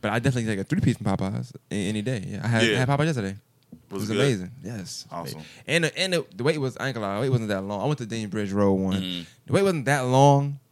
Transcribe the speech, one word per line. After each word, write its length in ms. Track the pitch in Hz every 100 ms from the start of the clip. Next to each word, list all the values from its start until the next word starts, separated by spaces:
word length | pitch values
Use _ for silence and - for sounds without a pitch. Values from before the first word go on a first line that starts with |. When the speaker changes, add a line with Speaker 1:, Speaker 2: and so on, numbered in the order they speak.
Speaker 1:
But 100 | 107
I 80 | 110
definitely 320 | 120 123 113
take 80 | 101
a 40 |
three 180 | 98 190
piece 160 | - 117
from 80 | 104
Popeyes 480 | 95 95 113 123 - _
a-, 40 | 101 95
any 120 | 107
day. 220 | 104 123 95
Yeah, 140 | 98
I 40 | 110
had, 160 | 113
Speaker 2:
Yeah. 120 | 117 107
Speaker 1:
I 40 |
had 80 | 127
Popeyes 160 | 143 156
yesterday. 240 | 135 98 104 _ _ _
It 60 | - _
Speaker 2:
Was 80 | 98
Speaker 1:
was 80 | 104
Speaker 2:
it 40 |
good? 80 | 113
Speaker 1:
amazing. 300 | 143 107 90 -
Yes. 420 | - 107 87 - -
Speaker 2:
Awesome. 300 | 87 85 78 - - -
Speaker 1:
And 160 | 160 160
the, 120 | -
and 160 | 185
the, 120 | 175 165 95
the 80 |
wait 140 | 123 156
was, 160 | 131 113
I 100 | 131
ain't 80 | 117
gonna 120 | 101
lie, 80 | 98
the 60 |
wait 80 | 131
wasn't 200 | 127 110
that 120 | 98
long. 200 | 98 104
I 40 | 120
went 140 | 147
to 60 | 117
Dean 240 | 113 107
Bridge 220 | 104 104
Road 220 | 98 101
one. 280 | 98 95 95
Speaker 2:
Mm. 240 | 92 87 85 - -
Speaker 1:
The 60 |
wait 80 | 175
wasn't 220 | 196 170 127
that 160 | 143
long 580 | 127 131 139 139 143 143 _